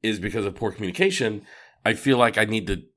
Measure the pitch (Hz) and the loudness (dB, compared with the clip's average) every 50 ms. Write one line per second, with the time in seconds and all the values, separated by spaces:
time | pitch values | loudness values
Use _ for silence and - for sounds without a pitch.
0 | 98 110 110 98 87 107 101 113 101 101 92 - 117 104 - - 107 92 90 - | -2 -2 -4 -2 -6 -4 -4 -4 -4 -4 -6 -4 -6 -6 -6 -4 -8 -6 -2 0
1 | 190 196 190 - 127 110 107 104 - - - - - - _ _ _ - 113 117 | 0 0 0 0 -2 -2 -2 -6 -10 -16 -20 -20 -20 -20 _ _ _ -2 -2 2
2 | - 139 135 123 120 117 101 107 110 107 110 110 92 95 98 85 - _ _ | 2 4 6 6 6 4 4 2 2 2 0 -2 -2 -2 -4 -4 -6 _ _